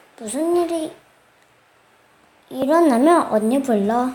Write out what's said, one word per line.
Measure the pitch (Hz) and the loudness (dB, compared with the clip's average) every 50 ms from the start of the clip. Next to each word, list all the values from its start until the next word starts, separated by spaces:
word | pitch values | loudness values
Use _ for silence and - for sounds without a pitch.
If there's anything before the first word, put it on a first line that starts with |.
| _ _ _ | _ _ _
무슨 | - 233 208 233 277 320 339 349 | -16 -12 -10 -6 -4 -2 0 0
일이 | 349 349 330 339 320 311 - - - _ _ _ _ _ _ _ _ _ _ _ _ _ _ _ _ _ _ _ _ _ _ _ _ _ _ _ _ _ - | 0 -2 -2 -4 -6 -8 -8 -12 -16 _ _ _ _ _ _ _ _ _ _ _ _ _ _ _ _ _ _ _ _ _ _ _ _ _ _ _ _ _ -12
일어나면 | - 262 269 262 311 339 339 302 240 226 269 330 349 320 240 - - | -8 -4 -2 0 2 4 4 4 4 4 4 4 4 4 2 0 -2
언니 | 214 214 220 254 285 | 0 0 0 0 0
불러. | 269 269 226 202 196 202 226 240 247 262 | 0 0 0 0 0 0 -2 -2 -2 -4